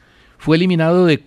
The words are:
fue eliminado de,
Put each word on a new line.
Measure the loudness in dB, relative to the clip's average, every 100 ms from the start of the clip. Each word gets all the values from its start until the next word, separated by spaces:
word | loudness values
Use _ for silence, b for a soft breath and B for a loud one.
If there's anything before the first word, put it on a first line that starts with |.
| b b b b
fue | -2 0
eliminado | 0 0 0 0 2
de, | 0